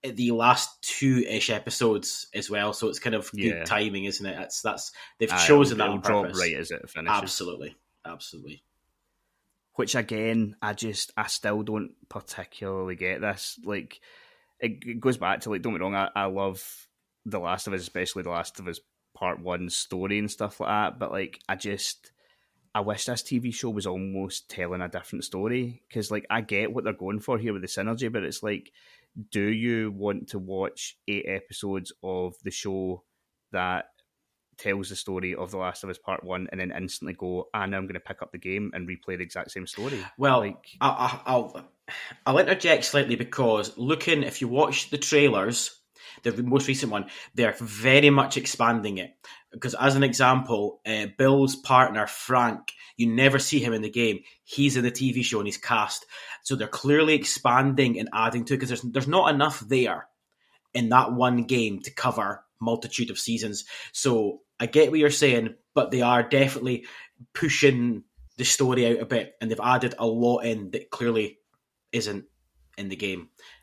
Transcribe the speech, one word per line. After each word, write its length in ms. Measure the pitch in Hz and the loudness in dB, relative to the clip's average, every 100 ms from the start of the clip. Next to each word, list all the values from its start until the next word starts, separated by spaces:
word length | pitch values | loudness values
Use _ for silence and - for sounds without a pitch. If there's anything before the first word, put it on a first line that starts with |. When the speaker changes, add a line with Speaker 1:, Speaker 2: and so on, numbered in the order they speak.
Speaker 1:
the 280 | 135 110 120 | -10 -2 0
last 500 | 117 117 123 - - | 4 6 6 2 -8
two-ish 680 | - - 135 127 113 107 - | -8 0 2 2 2 -2 0
episodes 760 | 107 - - 117 104 - - - | -2 -4 0 2 2 -2 -8 -8
as 160 | - 101 | -10 -6
well, 220 | 101 104 | -2 -2
so 160 | 104 110 | -2 -4
it's 120 | 90 | -4
kind 160 | 120 110 | -4 -4
of 140 | - | -6
good 100 | 104 | -2
Speaker 2:
Yeah. 220 | 101 85 82 | -2 -2 -2
Speaker 1:
timing, 400 | 107 107 98 98 | 0 0 -4 -6
isn't 200 | 98 98 | -6 -6
it? 120 | 85 | -10
That's, 240 | 90 - | -10 -6
that's, 320 | 107 101 - - - _ | -6 -6 -10 -16 -20 _
they've 100 | 110 | -2
Speaker 2:
Aye, 160 | 92 87 | 2 8
Speaker 1:
chosen 320 | 147 139 113 | 8 8 2
Speaker 2:
it'll, 60 | 107 | 0
Speaker 1:
that 40 | |
on 80 | 101 | 0
Speaker 2:
it'll 80 | 101 | 0
drop 120 | 104 90 | 0 0
Speaker 1:
purpose. 120 | 92 | -2
Speaker 2:
right 140 | 87 73 | -2 -2
as 160 | 82 | -8
it 180 | 85 - | -10 -12
finishes. 280 | 80 80 101 | -10 -2 -2
Speaker 1:
Absolutely. 520 | 95 - 90 - 76 - _ _ 82 | -2 -6 -6 -10 -12 -16 _ _ -18
Absolutely. 580 | 82 - 85 - - _ _ _ _ _ _ _ _ _ _ _ | -16 -16 -18 -20 -20 _ _ _ _ _ _ _ _ _ _ _
Speaker 2:
Which, 220 | - 107 131 | -4 -2 0
again, 600 | 107 110 113 113 107 104 | -2 -4 0 0 0 -4
I 100 | 104 | -8
just, 380 | 104 113 104 - - | -6 -6 -6 -8 -6
I 100 | 107 | -6
still 340 | - 104 104 | -4 -2 -2
don't 280 | 107 107 - _ _ | -2 -6 -6 _ _
particularly 880 | 101 - - 92 - 101 95 92 87 | -16 -14 -14 -14 -10 -8 -6 -6 -6
get 240 | 90 87 | -4 -4
this. 400 | 104 98 - - 95 | -4 -6 -10 -12 -8
Like, 340 | 101 76 - _ - _ _ _ _ | -8 -8 -18 _ -20 _ _ _ _
it, 160 | 117 98 123 | -6 -6 -10
it 140 | 117 | -2
goes 160 | 131 120 | -2 0
back 240 | 87 95 | -2 -2
to, 80 | - | -4
like, 120 | 101 | -6
don't 120 | 85 | -4
get 60 | 87 | -4
me 20 | |
wrong, 120 | 95 98 | -2 -2
I, 140 | 98 101 | -2 -2
I 100 | 98 | -2
love 600 | 95 98 92 - - _ _ _ _ - | -2 -4 -6 -14 -20 _ _ _ _ -8
The 140 | 98 | -6
Last 280 | 87 92 - | -4 -4 -4
of 60 | |
Us, 80 | 95 | -8
especially 420 | 87 90 90 98 | -6 -6 -6 -6
The 60 | 87 | -6
Last 320 | 85 85 - | -6 -8 -10
of 60 | 90 | -14
Us 100 | 85 _ _ _ | -14 _ _ _
Part 280 | _ 92 87 | _ -6 -6
One 280 | 87 87 90 | -6 -6 -6
story 500 | - - 92 95 104 | -6 -6 -6 -4 -4
and 120 | 104 | -4
stuff 300 | - 104 - | -6 -10 -6
like 80 | - | -4
that, 300 | 104 104 - | -2 -2 -4
but, 120 | - | -8
like, 300 | 98 92 - - | -6 -8 -12 -10
I 60 | 98 | -8
just, 540 | 101 101 - - _ _ _ _ _ _ _ 110 | -6 -6 -6 -10 _ _ _ _ _ _ _ -4
I 60 | |
wish 240 | 101 101 - | -4 -4 -4
this 180 | 120 | -6
T 160 | - 127 | -4 -4
V 100 | 123 | -4
show 200 | 117 123 | -6 -6
was 160 | 104 98 | -4 -4
almost 640 | 92 95 95 95 - _ | -6 -6 -6 -6 -8 _
telling 300 | - 87 90 | -8 -6 -6
a 60 | 90 | -6
different 360 | 90 - - - | -10 -10 -12 -10
story, 560 | 92 104 123 120 120 _ | -6 -4 -4 -6 -10 _
'cause, 200 | 117 104 | -8 -6
like, 160 | 104 - | -6 -4
I 120 | 117 | -4
get 300 | 107 101 107 | -2 -2 -2
what 120 | 123 | -4
they're 100 | 110 | -6
going 260 | 98 92 104 | -6 -6 -6
for 200 | - 120 | -4 -4
here 120 | 117 | -2
with 120 | 101 | -6
the 40 | 90 | -6
synergy, 440 | - 104 117 123 | -6 -4 -4 -4
but 100 | 113 | -4
it's 200 | 85 - | -6 -6
like, 280 | 107 104 - _ _ _ _ - 107 | -6 -6 -8 _ _ _ _ -18 -6
do 100 | 107 | -2
you 480 | 101 110 120 117 110 | 0 0 0 -2 -2
want 380 | 98 104 101 - | -4 -4 -4 -6
to 80 | 104 | -10
watch 580 | 92 95 95 - - - - | -8 -4 -4 -6 -14 -12 -6
eight 180 | 101 - | -4 -4
episodes 640 | 95 - - 101 98 92 - | -6 -8 -10 -6 -6 -6 -12
of 320 | 95 92 90 90 | -8 -4 -6 -8
the 80 | 98 | -12
show 520 | - 104 95 95 90 _ _ _ _ _ | -8 -6 -4 -4 -6 _ _ _ _ _
that 340 | 98 92 90 - _ _ _ _ _ _ _ | -4 -2 -4 -8 _ _ _ _ _ _ _
tells 300 | 104 98 95 | -4 -2 -4
the 60 | 98 | -10
story 380 | - 95 92 | -6 -6 -4
of 160 | 90 90 | -6 -6
The 80 | 95 | -4
Last 260 | 92 - | -6 -6
of 60 | 95 | -12
Us 80 | 90 | -10
Part 260 | - 95 | -6 -8
One 240 | 90 92 92 | -6 -6 -6
and 80 | 95 | -6
then 100 | 90 | -6
instantly 420 | - 92 - 78 87 | -6 -8 -10 -10 -8
go, 320 | 92 90 - | -6 -6 -4
"Ah, 140 | 107 98 | -4 -4
now 120 | 98 | -4
I'm 100 | 95 | -6
gonna 120 | 90 | -12
pick 220 | - 95 | -12 -14
up 100 | 90 | -12
the 60 | 92 | -12
game 320 | 92 95 104 92 | -6 -6 -6 -8
and 120 | 87 | -10
replay 300 | 87 - 90 | -10 -10 -8
the 60 | |
exact 260 | 87 92 - | -8 -10 -10
same 160 | 98 90 | -12 -12
story"? 400 | - 120 131 90 - | -10 -8 -8 -10 0
Speaker 1:
Well, 220 | 139 127 | 4 4
Speaker 2:
Like 260 | 101 95 - - | 2 -8 -18 0
Speaker 1:
I, 100 | 139 | 0
I, 320 | - 123 123 - | 2 -2 -4 0
I'll, 380 | 127 113 - - _ - - - - - | 0 0 -12 -20 _ -16 -14 -14 -6 2
I'll 100 | 139 | 4
interject 460 | 185 185 175 151 - | 4 4 4 4 4
slightly 300 | 143 135 117 | 2 2 0
because 600 | 117 - 120 107 107 - | -2 2 4 4 0 -4
looking, 460 | 123 170 - 156 | -2 0 2 2
if 180 | - - | 0 -4
you 100 | 123 | -2
watch 420 | 127 147 139 - | 2 2 2 -4
the 80 | 147 | -4
trailers, 760 | - 151 143 107 98 120 - - _ _ - - | 2 6 6 4 0 -2 -4 -10 _ _ -20 -6
the 220 | 117 107 | -4 -2
most 240 | 123 135 135 | 2 2 2
recent 240 | 131 127 | -2 -2
one, 180 | 104 95 - - | -4 -6 -12 -10
they're 200 | - 113 101 | 2 2 2
very 520 | 117 104 123 139 147 | -8 0 6 10 10
much 260 | 139 - - | 8 4 0
expanding 600 | - - 117 117 104 98 | -4 2 2 2 0 -6
it. 160 | 87 _ - - _ | -8 _ -20 -20 _
Because 220 | 117 123 | -10 -8
as 220 | 117 135 135 | 2 4 6
an 80 | |
example, 800 | 139 117 127 127 127 110 104 - - | 2 6 6 6 2 0 0 -4 -6
uh, 220 | 110 104 - | -4 -4 2
Bill's 380 | 135 139 135 - | 6 6 4 0
partner, 500 | - 127 127 104 107 | 4 6 6 4 -4
Frank, 680 | - - 127 120 104 - - - - | -6 0 4 4 0 -10 -16 -20 0
you 100 | 117 | 0
never 320 | 113 135 131 | 6 6 6
see 200 | 131 151 | 2 0
him 120 | 120 | 0
in 80 | 113 | -2
the 80 | 107 | -2
game. 300 | 120 117 95 - _ | 0 0 0 -6 _
He's 320 | _ - 143 127 | _ 2 2 4
in 80 | |
the 80 | 123 | 0
T 200 | - 135 | 0 -2
V 100 | 127 | 0
show 140 | 120 110 | 0 -2
and 80 | 104 | -2
he's 100 | - | -6
cast. 480 | - 117 104 - - - - - | 0 0 0 -4 -12 -18 -16 -12
So 120 | - 131 | -6 -4
they're 120 | 107 | -4
clearly 460 | - 135 147 156 | -4 4 6 6
expanding 840 | 151 - - 131 123 135 131 127 117 | 4 2 0 4 6 4 4 4 2
and 100 | 110 | -2
adding 300 | 110 113 120 117 | 0 0 0 -2
to 80 | 131 | -2
it 40 | |
'cause 100 | 131 | -2
there's, 120 | 120 | -4
there's 260 | 123 131 131 | -2 -2 2
not 260 | 175 180 | 4 4
enough 260 | 143 147 143 | 4 2 0
there 460 | 104 135 120 92 - _ _ _ _ _ _ | 0 2 2 0 -8 _ _ _ _ _ _
in 160 | 123 117 | -2 6
that 240 | 123 120 | 6 6
one 300 | 123 127 123 | 4 4 4
game 360 | 117 127 113 98 | 2 2 2 -2
to 100 | - | -8
cover 520 | - 127 117 101 104 _ _ | -2 -2 0 -4 -6 _ _
multitude 500 | 113 117 - - 120 | -2 -2 -2 -4 -4
of 80 | 98 | -4
seasons. 460 | - 113 110 101 - - - | -4 -4 -4 -8 -10 -16 -12
So 480 | - 139 117 104 - _ _ | -2 2 4 2 -2 _ _
I 60 | 120 | 2
get 240 | 151 156 | 6 6
what 100 | 156 | 8
you're 100 | 147 | 4
saying, 440 | 147 143 120 113 - _ - | 6 4 4 2 -8 _ 0
but 160 | - | 2
they 100 | 131 | 2
are 220 | 120 123 117 | 6 4 6
definitely 580 | 139 135 135 127 120 - - - _ - | 4 4 0 -4 -4 -6 -20 -20 _ -16
pushing 720 | - 165 - 143 127 120 110 - _ - - | -4 -2 6 6 6 0 -2 -8 _ -20 -4
the 80 | 135 | 0
story 400 | - 127 127 120 | 4 4 4 4
out 120 | 117 | 2
a 60 | 113 | 2
bit, 300 | 120 - _ | -2 -2 _
and 100 | 113 | -6
they've 100 | 110 | -2
added 320 | 113 127 123 - | 2 4 2 0
a 80 | 117 | 0
lot 340 | 113 120 120 | 2 4 2
in 300 | 117 110 98 | 0 -4 -4
that 180 | 107 - | -8 -8
clearly 460 | - 120 113 104 - _ _ _ _ _ | -4 0 0 -2 -6 _ _ _ _ _
isn't 340 | 117 104 101 - _ _ _ _ - | -4 -2 -6 -10 _ _ _ _ -12
in 120 | 98 | -10
the 60 | 95 | -6
game. 340 | 101 92 85 _ - - | -6 -6 -12 _ -20 -20